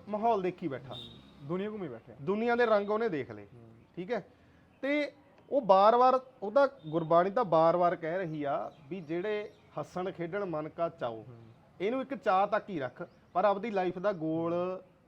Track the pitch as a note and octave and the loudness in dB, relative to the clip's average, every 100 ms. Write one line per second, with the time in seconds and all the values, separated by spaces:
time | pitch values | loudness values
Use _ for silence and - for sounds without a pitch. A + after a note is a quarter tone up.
0 | - G#3 A#3 G#3+ F#3 F3+ E3+ B2+ C3 G#2 | -8 -2 2 2 0 -4 -6 -6 -10 -14
1 | - - - - C#3+ F#3 G#3 G#3+ E3 A2+ | -16 -20 -20 -16 -8 -6 -6 -8 -10 -10
2 | - A2 C#3+ G#3 A#3+ A#3+ A#3 G#3 G3+ G#3+ | -16 -10 -4 0 0 2 4 2 2 -2
3 | A#3 D3+ A2+ G#2 G2+ A#2+ A#2 A2+ - - | -2 -4 -6 -10 -16 -20 -20 -20 -18 -12
4 | F#3 A3+ - - - - _ - C4+ D4 | -6 -8 -8 -20 -20 -20 _ -8 -2 -2
5 | C#4+ - _ - - C#4 G3+ F#3+ G#3 A#3+ | -2 -8 _ -20 -2 -2 6 8 8 8
6 | B3+ B3+ B3+ - G3+ A#3 C4+ - D#3 E3 | 6 4 -2 -10 0 2 2 0 -4 -4
7 | D#3 E3+ F#3 G3+ G#3 D#3+ E3 F3 F3 F3 | 4 4 4 0 2 4 6 4 2 0
8 | D#3+ F#3 E3+ D#3 C#3+ D#3+ - - C3+ F#3+ | -4 -4 -4 -4 -4 -4 -6 -12 -14 -12
9 | D3+ E3+ G#3 G#3 G#3+ - - D#3 - F#3 | -8 -6 -4 -4 -6 -16 -16 -12 -10 -6
10 | F#3 E3+ E3+ G3 F#3+ D#3 D#3 D#3+ E3+ - | -6 -6 -6 -6 -4 -6 -6 -4 -4 -4
11 | B2 A2 A#2 A#2 A2+ - _ - G3 C4 | -8 -8 -14 -20 -20 -20 _ -6 -4 -4
12 | B3+ C4 A3 F#3+ G3+ G#3 - E3+ B2+ - | -6 -4 0 2 2 -2 -4 -8 -8 -8
13 | F3 _ _ E3+ G3+ G3+ A3+ G3 F3+ F3+ | -16 _ _ 2 2 2 -2 -2 -2 -2
14 | F3+ F3 D#3+ D#3+ E3 F3 F3+ F#3 - _ | -4 -2 -2 -2 -2 -2 -4 -6 -14 _